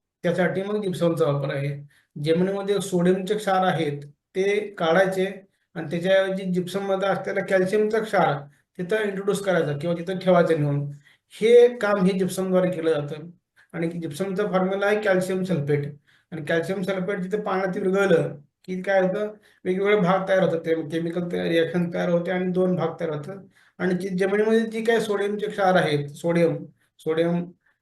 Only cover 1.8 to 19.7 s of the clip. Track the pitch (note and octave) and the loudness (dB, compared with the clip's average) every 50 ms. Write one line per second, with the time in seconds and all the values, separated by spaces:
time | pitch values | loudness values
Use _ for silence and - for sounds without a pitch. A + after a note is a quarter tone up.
1.8 | - - _ _ _ _ - D3 C#3+ D#3 E3 F3 F#3 G3 G3 G3+ G3 G3 G3+ F#3+ | -12 -18 _ _ _ _ -10 -4 0 0 2 2 2 0 -2 -2 -2 -2 -2 -2
2.8 | F#3 - F#3 F3 E3+ F3+ F#3+ G3 F#3 F#3+ G#3 - - G3 F#3+ F#3+ F#3+ F3+ D#3 D3 | -2 -2 0 2 4 4 2 2 0 -2 -4 -2 0 0 2 2 2 2 2 0
3.8 | D#3+ D3 C#3+ C#3+ C#3+ - - _ _ _ - F#3 F#3+ G3+ G3+ G#3 G#3 - - - | -2 -4 -4 -6 -10 -14 -20 _ _ _ -4 -2 0 0 0 -2 -4 -6 -6 -2
4.8 | F3 D#3+ E3+ F#3 F#3+ F3+ F#3+ F#3+ F#3 G3 G3+ - - _ _ _ _ _ - E3+ | 0 2 4 4 4 4 2 -2 -2 -4 -4 -10 -18 _ _ _ _ _ -12 -10
5.8 | D#3+ D3 F3 E3+ E3+ F#3+ F#3+ F#3+ F#3+ F#3+ F#3+ F#3+ F#3+ F#3 F3 F3+ F3 F3+ - G3+ | -8 -6 -6 -2 0 2 4 4 4 2 -2 -4 -4 -2 -2 -2 -2 -2 -4 -6
6.8 | G3 G3 G3 F#3 G3 G3 F#3 F#3 - G3 G3 G3 F3+ - G3 F#3+ F#3 F#3 G#3+ G#3+ | -2 -2 -2 0 0 0 -2 -2 -4 -4 -4 -4 -2 0 2 2 2 2 2 2
7.8 | G#3+ G#3+ A3+ A3 G#3+ - - F#3+ D#3+ D3 C#3+ C#3+ - - _ _ _ _ _ - | 2 2 0 -2 -2 0 2 2 2 2 0 -2 -6 -14 _ _ _ _ _ -10
8.8 | F3+ E3+ G#3+ A3 G#3+ G3+ F#3+ F#3 G3 G3+ F#3+ F#3 - F#3+ F3+ E3+ D#3 D3 C#3+ C#3+ | -6 -2 -2 -2 -2 -2 -4 -4 -2 -2 -2 -2 0 0 0 0 0 -2 -4 -4
9.8 | E3+ E3+ E3+ E3+ E3+ F#3 F#3+ F3+ - F#3 F3+ F3 E3+ F3 D#3+ D3+ D3 D3 C#3+ C#3+ | -4 -4 -4 -4 -4 -6 -6 -2 2 4 6 6 6 4 4 2 2 0 0 -2
10.8 | C#3+ C#3+ - - _ _ _ _ _ _ - - G#3 A3+ A#3+ A#3+ A#3+ A#3+ A#3+ - | -4 -6 -10 -14 _ _ _ _ _ _ -6 0 4 8 8 8 8 8 4 2
11.8 | - G#3 G#3 G3+ F#3 F#3+ G3 F#3 F#3 F3+ - F#3+ F#3+ F#3+ F#3 F#3 F3+ F3 E3+ D#3+ | 0 0 2 2 2 2 2 2 -2 -2 -2 -4 -2 0 2 2 2 2 0 0
12.8 | D#3+ D#3+ D#3 D3 C#3+ C#3+ D#3 D3+ E3+ F3 - _ _ _ _ _ _ _ - E3 | 0 0 0 0 -2 -6 -8 -10 -12 -16 -18 _ _ _ _ _ _ _ -8 -4
13.8 | E3+ E3 F3 E3+ D#3+ D#3 C#3+ - F#3+ G3 F#3 G3 G#3 F3+ F3+ F#3 F#3 F#3 G3 G3 | -4 -4 -4 -6 -8 -8 -6 -6 -6 -4 -2 -2 -2 0 0 0 0 0 0 0
14.8 | G3+ G3+ G#3+ G#3+ G#3+ G3+ F#3 F3+ F3 - F#3+ F#3 F3+ - E3+ C#3+ C#3+ C#3+ D3 C#3+ | 0 0 0 2 2 2 2 2 2 0 -2 -2 -2 -2 -2 -2 0 0 0 0
15.8 | C#3+ - - - _ _ _ _ _ - E3+ D#3 D3 D#3+ E3+ E3 E3 - F#3+ G3+ | -2 -4 -10 -14 _ _ _ _ _ -14 -12 -8 -4 -2 0 0 0 -2 -4 -4
16.8 | F3+ G3 F#3+ F#3 F3+ G3+ G3+ F#3 F3+ F#3 G#3+ G3+ - G3+ F#3+ F#3+ G3 F#3 F3 G#3 | -2 -4 -4 -4 -4 -4 -4 -4 -4 -4 -4 -4 -2 -2 -2 -2 -2 -2 -2 -2
17.8 | F#3+ F#3 F#3+ G3 G3 F#3+ E3+ D3+ C#3+ C#3+ - - - _ _ _ _ F#3 F#3 F#3 | -2 0 2 2 4 4 4 4 2 0 -6 -12 -18 _ _ _ _ -8 -8 -6
18.8 | F#3 G3 F#3+ F#3+ F#3 F#3 F#3+ G#3 G#3+ G#3 G#3+ - _ _ _ _ - F#3 | -2 0 2 2 2 2 0 -2 -4 -6 -8 -12 _ _ _ _ -4 -4